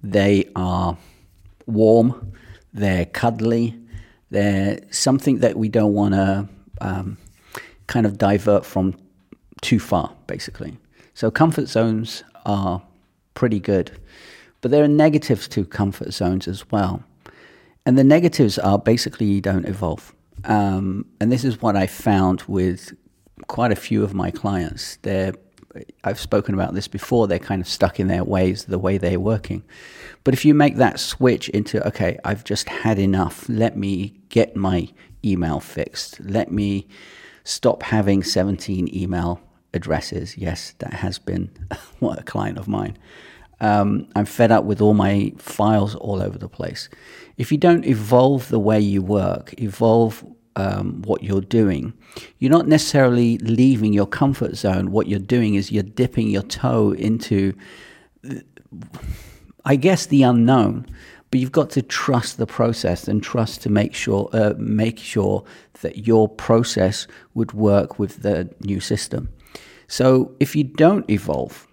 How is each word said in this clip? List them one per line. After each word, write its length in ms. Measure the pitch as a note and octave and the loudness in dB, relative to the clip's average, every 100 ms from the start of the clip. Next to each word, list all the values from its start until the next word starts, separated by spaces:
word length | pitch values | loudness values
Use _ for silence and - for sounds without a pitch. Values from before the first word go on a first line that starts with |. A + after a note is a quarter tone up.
They 480 | G#2 G2+ G2 G2+ - - | 0 2 4 4 2 -4
are 400 | F2+ F2+ F2+ E2+ - _ _ _ - _ - | -2 0 -2 -4 -12 _ _ _ -20 _ -6
warm, 680 | G#2+ A2 A2+ A#2 B2+ - - - - _ | 2 6 6 4 0 -12 -16 -20 -20 _
they're 320 | - G2+ F#2 | -4 0 0
cuddly, 760 | E2+ - A#2 A2+ A2+ A#2 A#2 A2+ - - - _ _ | -2 -2 -2 0 0 0 -2 -6 -18 -20 -20 _ _
they're 500 | G2+ G2+ G2 G2 - - | -2 0 0 -2 -4 -8
something 500 | - - C3+ C#3 C3 | -4 0 0 2 2
that 180 | B2 - | 2 0
we 100 | A2 | 0
don't 240 | A2 G#2+ | 2 2
wanna, 560 | G#2 G#2 G2 F#2+ G2 G2+ - - - | 2 2 2 2 0 -4 -14 -20 -10
um, 380 | F#2+ F#2 G2 G#2 - _ _ - - _ - | -8 -6 -8 -12 -20 _ _ -18 -18 _ -6
kind 180 | - A2 | 0 0
of 100 | G2+ | 2
divert 480 | G2+ G2+ G2+ G2+ | 2 2 4 2
from 300 | - G2 F#2+ E2+ _ _ _ - _ - | 2 -2 -2 -2 _ _ _ -20 _ -12
too 180 | - A2+ | 0 0
far, 380 | - F#2 - - - | 2 -2 -2 -12 -14
basically. 520 | F2+ - - D#2+ - _ _ _ | -12 -12 -14 -14 -16 _ _ _
So 180 | - A2+ | -4 -4
comfort 360 | - D#3+ D#3 B2+ | 2 2 2 -2
zones 580 | A2+ A2+ A2 A2+ - - - - | 0 0 -2 -6 -12 -18 -12 -4
are 340 | G2+ F#2+ F#2 - _ _ _ _ | -2 -2 -4 -8 _ _ _ _
pretty 260 | - B2 G#2+ | -4 0 0
good, 300 | F2 F#2+ - - - - - - _ _ | 0 0 0 -8 -20 -20 -20 -20 _ _
but 80 | B2 | 0
there 120 | C#3+ | 4
are 60 | D3 | 4
negatives 580 | D3 D#3 D3 - A2 - | 4 4 2 0 -2 -2
to 180 | - F#2 | -6 -6
comfort 480 | - G2 F#2+ - | -2 -2 -2 -10
zones 340 | G#2 F#2 F#2 F2+ | -2 0 0 -4
as 220 | F#2+ - | -10 -4
well. 340 | G#2+ F#2 F#2 - _ - - - _ _ _ | -2 0 -4 -10 _ -20 -20 -20 _ _ _
And 140 | - B2+ | 2 6
the 60 | |
negatives 540 | C3+ D3+ F3 - A#2+ - | 8 6 4 4 2 2
are 200 | G2 G2+ | 0 2
basically 480 | - A#2+ - - G#2+ | 2 0 0 -2 0
you 160 | G2+ | 0
don't 240 | F#2+ F#2+ F2 | 0 -2 -2
evolve. 480 | G2+ E2+ - - _ _ - | -4 -4 -6 -12 _ _ -16
Um, 600 | - G#2+ G2+ F#2+ G2 F#2+ - _ | -2 0 2 0 -2 -6 -10 _
and 100 | G#2+ | 0
this 140 | B2+ | 0
is 160 | C3 A2 | 0 -2
what 160 | A2+ G2+ | -2 0
I 100 | F#2 | -2
found 580 | - - G2+ F#2 F#2 - | -2 0 2 2 0 -2
with 480 | G2 F#2 F2+ - - _ _ _ _ - | 0 0 -2 -10 -20 _ _ _ _ -12
quite 260 | - A#2+ | -2 0
a 40 | G2+ | -2
few 260 | - G#2+ | -2 -2
of 120 | G2+ | 0
my 160 | G2 F2 | -2 -4
clients. 680 | - G#2 G2 E2 - - - | -4 -4 -4 -4 -8 -14 -10
They're, 320 | G#2 F#2+ F#2+ F2+ _ _ _ - - - | -6 -4 -4 -6 _ _ _ -20 -20 -10
I've 140 | - G2 | -8 -8
spoken 360 | - G#2 G#2 | -2 -2 -2
about 180 | G2 F#2+ | -4 -2
this 160 | F#2 - | -4 -8
before, 380 | G2 - B2 G#2 | -12 -2 0 2
they're 120 | F2 | 0
kind 220 | - G2 | -2 -6
of 80 | F2+ | -6
stuck 320 | - F#2 - | -2 -2 0
in 60 | F#2+ | -2
their 160 | F2 | 0
ways, 400 | F2 F#2+ F#2 F#2+ | -2 0 0 -2
the 140 | - F#2+ | -6 -4
way 180 | F#2+ G2 | -2 -2
they're 240 | F2+ F2+ | -2 -2
working. 420 | G2 A2 - - - - - - - - | -2 -2 -4 -10 -10 -20 -20 -20 -20 -4
But 80 | - | 0
if 100 | B2+ | 4
you 120 | D3+ | 4
make 220 | D3+ D3 - | 6 4 4
that 220 | B2 - | 0 0
switch 520 | - - B2+ A#2 - | -8 0 2 2 -2
into, 360 | G#2 G#2 G#2+ G#2 | -4 -2 -2 -4
"Okay, 320 | - F#2 - | -2 -4 -2
I've 200 | - G#2 | -6 -6
just 220 | - G2+ - | -6 -8 -6
had 320 | - A2 G#2 | -4 -2 2
enough, 480 | G2 F#2+ E2 - - | 2 2 0 -4 -6
let 300 | A2 A2+ G2+ | -2 0 -2
me 380 | G2 F#2+ G2 - _ | -4 -4 -6 -12 _
get 260 | A#2 G#2+ - | 0 0 0
my 320 | G2 F2+ - _ _ - | -2 -2 -4 _ _ -8
email 380 | A2 F#2 E2 D2+ | -4 -2 -2 -4
fixed, 580 | - - - - - - | -8 -8 -8 -8 -14 -14
let 300 | G2 G#2 - | -6 -4 -2
me 380 | G2 G2+ G2 - - - - - - | -2 -2 -4 -6 -20 -20 -20 -20 -20
stop 380 | - - B2 - | -12 -2 0 0
having 400 | - A2 G2+ G2 | -2 0 2 2
seventeen 640 | F#2 - F#2+ F#2+ - F#2 F2 - | 0 -2 0 -2 -4 -4 -4 -4
email 420 | F#2 F2+ E2+ F2 _ _ _ | -4 -4 -4 -6 _ _ _
addresses." 640 | F2 D#2+ D2+ - F2+ E2+ - | -10 -4 -4 -4 -10 -10 -10
Yes, 360 | F2+ - - _ | -8 -8 -12 _
that 160 | - | -12
has 240 | - F#2+ F#2+ | -8 -8 -8
been 320 | - F#2 F#2 - - | -8 -6 -8 -12 -14
<laughs> 240 | - - - | -14 -16 -6
what 220 | - - | -6 -6
a 20 | |
client 340 | - - G#2 F#2 | -10 -6 -6 -6
of 120 | G2+ | -6
mine. 280 | G#2 G1+ G#2 _ - - - - _ | -6 -6 -10 _ -20 -20 -20 -20 _
Um, 480 | G#2+ G#2 G2+ G2+ - G2+ | 0 2 2 -2 -2 -2
"I'm 80 | |
fed 260 | G#2 - A#2 | -2 2 4
up 140 | A2 | 4
with 160 | G2+ G2+ | 2 2
all 140 | G#2+ | 4
my 400 | G#2 G2 G2+ G#2 - | 6 4 2 -2 -6
files 580 | - - G#2 A2 G2+ | -16 -2 2 2 0
all 280 | G#2 - G2 | -4 -6 -4
over 160 | F#2+ G2 | -4 -8
the 100 | F#2 | -14
place." 400 | - F2 F2+ - - - - - - | -10 -12 -10 -18 -20 -20 -20 -20 -10
If 160 | B2 | -2
you 60 | D3+ | 4
don't 260 | F3+ E3+ | 6 6
evolve 640 | - A#2 G#2+ B2 C3 C#3 A#2+ | 4 -2 4 6 6 2 0
the 100 | A2+ | 0
way 220 | G#2 G#2+ | 2 4
you 220 | G#2 G2 | 2 0
work, 520 | F#2 G2+ F#2 F2+ - - | 0 0 0 -4 -10 -8
evolve, 640 | A2 F#2+ A#2 A2+ A2+ A2 - - _ - | -8 0 4 6 4 -2 -18 -20 _ -6
um, 460 | G2 G2 G2 F#2 | -4 -4 -6 -8
what 200 | G#2+ G#2+ | -4 -4
you're 200 | G2 G2 | -2 -4
doing, 500 | F#2+ A#2 G#2 D#2+ B1 - _ - - _ | 0 2 2 0 -6 -12 _ -20 -20 _
you're 120 | B2+ | 2
not 160 | E3 - | 4 4
necessarily 720 | D#3 - D3 C3 A#2+ A#2+ A#2 | 2 4 4 4 4 2 0
leaving 540 | A2+ A#2 B2+ B2+ G#2+ | 0 4 4 4 2
your 140 | G#2 G2 | 2 0
comfort 500 | - C#3 C3+ A#2 - | 0 0 0 -4 -2
zone. 340 | G2+ F#2 F#2+ | -2 0 0
What 160 | G2+ - | -2 -2
you're 120 | G2+ | -4
doing 360 | F#2+ B2 A2 | 0 0 2
is 160 | G2+ G2+ | 0 0
you're 120 | A2 | -4
dipping 460 | G2 A2 B2 - A2 | -4 -2 -2 0 -2
your 140 | G2 | -2
toe 500 | - - C3 A#2 G#2 | -4 -4 0 2 2
into, 640 | G2 G#2+ A2+ - G2+ G2 F#2+ - - - - _ _ C3 - - - _ - - - - - - - - _ | 2 -2 -2 0 0 0 -2 -14 -20 -20 -20 _ _ -14 -14 -16 -20 _ -18 -18 -14 -12 -12 -14 -20 -20 _
I 120 | - C#3 | 0 2
guess, 300 | D#3+ F3+ - | 4 2 2
the 160 | C#3 | 4
unknown. 640 | B2+ A#2+ A#2 C3 G2+ - B2 - - - _ | 6 6 6 4 4 0 -8 -16 -20 -20 _
But 100 | C3 | -2
you've 120 | C3 | 0
got 180 | D#3+ C#3 | 0 0
to 120 | - | -2
trust 560 | B2+ - - B2+ - - | -4 -6 0 0 -2 -6
the 80 | A2+ | -6
process 600 | - A#2 A2+ F#2 F2 - | 0 0 0 -2 -4 -2
and 140 | G#2 | -4
trust 380 | - A2+ A2 - | -2 -4 -4 -4
to 80 | - | 0
make 240 | G2+ G#2 | 0 0
sure, 360 | - - G2+ G2+ | -4 -2 -2 0
uh, 220 | A2+ G#2+ G#2+ | 0 0 0
make 420 | G#2+ G#2+ A2 A2+ | -2 0 -2 -4
sure 460 | - A2 G2 G2 - - _ - | -6 -2 0 -2 -6 -20 _ -10
that 240 | - - G#2+ | -10 -6 2
your 220 | A2+ G#2+ | 4 4
process 800 | - - A#2 B2 - F#2 G#2 - - _ | 0 2 2 2 0 0 0 -10 -18 _
would 180 | - A2+ | -6 -6
work 460 | G#2+ G#2+ G2+ - - | 0 2 4 2 -4
with 240 | G2 - | -6 -4
the 260 | G2+ F2 F2+ - | -2 -2 -4 -10
new 200 | G2 G2 | -6 -6
system. 480 | - - - - - - _ - - - _ | -4 -4 -4 -8 -8 -14 _ -20 -20 -20 _
So 460 | - B2+ C3 - - | 0 4 4 2 -2
if 160 | C#3+ D3+ | -2 0
you 80 | |
don't 440 | C3+ - D#3 G3+ - | -4 4 4 4 0
evolve 560 | G#2 - C#2+ B1 - _ | -2 -2 -4 -6 -12 _